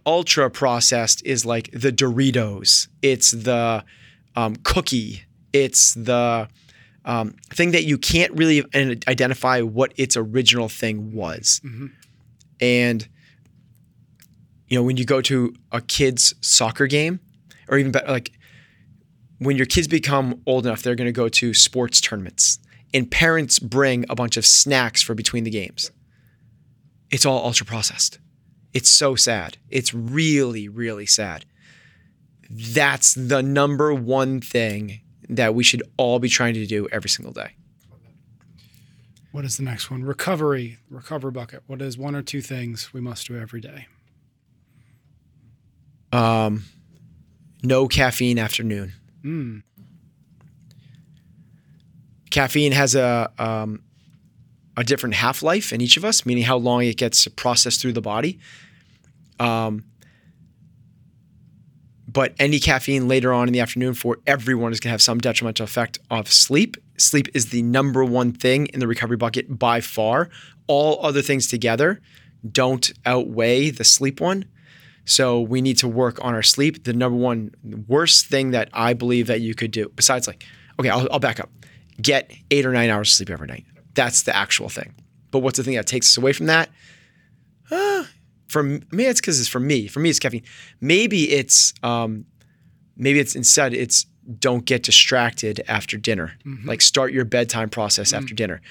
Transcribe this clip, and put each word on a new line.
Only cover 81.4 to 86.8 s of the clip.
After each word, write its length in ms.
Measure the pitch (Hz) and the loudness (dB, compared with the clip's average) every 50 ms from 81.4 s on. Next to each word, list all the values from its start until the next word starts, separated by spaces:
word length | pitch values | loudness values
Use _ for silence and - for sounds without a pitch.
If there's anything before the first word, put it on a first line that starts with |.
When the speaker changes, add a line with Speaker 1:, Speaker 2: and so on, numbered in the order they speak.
| - - _ - - - - - _ _ _ - | -8 -14 _ -20 -20 -20 -20 -20 _ _ _ -4
Speaker 1:
Get 300 | 110 - 139 131 - - - - - - | 0 2 2 2 0 -4 -12 -12 -4 0
eight 140 | 143 143 135 | 2 2 2
or 60 | 127 | 2
nine 180 | 127 120 117 117 | 2 2 2 2
hours 200 | 107 104 107 - | 2 2 2 2
of 40 | - | 2
sleep 160 | - 98 92 | 2 2 -2
every 180 | 87 73 76 69 | -8 -10 -10 -12
night. 180 | 65 - - _ _ _ _ - - | -14 -14 -16 _ _ _ _ -8 -2
That's 280 | - 127 120 117 - - | 0 0 2 2 0 0
the 120 | - - | 0 0
actual 340 | 101 101 - - - - - | 0 0 0 -2 -4 -4 -6
thing. 240 | - - - - - - - _ _ _ _ _ | -10 -12 -12 -14 -16 -20 -20 _ _ _ _ _
But 80 | - 135 | -2 -2
what's 180 | 127 135 127 135 | 0 0 -2 -2
the 60 | 127 | -4
thing 120 | 135 131 | -2 -4
that 120 | 117 104 - | -4 -2 -2
takes 240 | 131 127 - - | -2 2 4 4
us 60 | - - | 4 4
away 160 | 123 135 139 | 4 2 2
from 120 | - 165 | 2 2
that? 240 | 156 160 165 160 - _ _ | 2 2 2 2 0 _ _